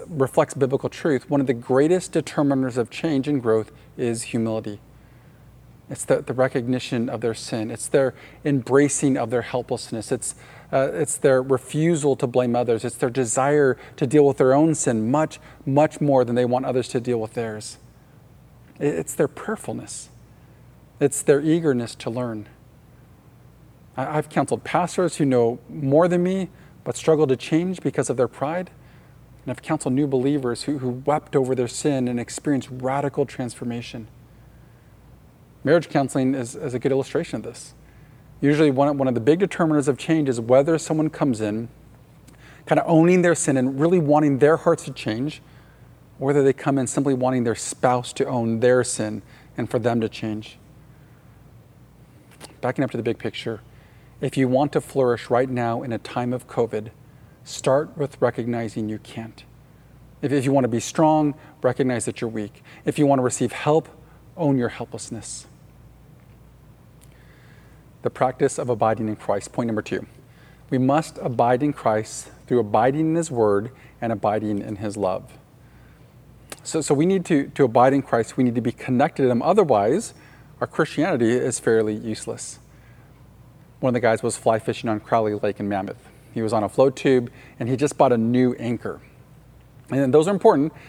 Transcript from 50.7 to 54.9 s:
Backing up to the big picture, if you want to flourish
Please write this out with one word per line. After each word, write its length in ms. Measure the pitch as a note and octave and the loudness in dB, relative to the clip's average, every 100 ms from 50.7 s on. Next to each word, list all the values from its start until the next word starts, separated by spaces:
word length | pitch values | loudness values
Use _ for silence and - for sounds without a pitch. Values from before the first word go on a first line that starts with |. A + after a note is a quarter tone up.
| - - - - - - - - - - - - - - - - - - - | -20 -20 -20 -20 -20 -20 -20 -20 -20 -20 -20 -20 -20 -20 -20 -20 -20 -20 -6
Backing 220 | B2 B2+ | -6 -2
up 80 | C3 | -4
to 60 | A#2+ | -2
the 80 | |
big 140 | A#2 A2 | -4 -4
picture, 420 | A2+ - A#2 A2 - - - - - - | -6 -8 -8 -10 -12 -20 -20 -20 -20 -8
if 160 | C3+ C#3 | -6 0
you 100 | C3 | 2
want 260 | B2+ C#3+ | 2 2
to 80 | D#3 | -2
flourish 500 | - | -2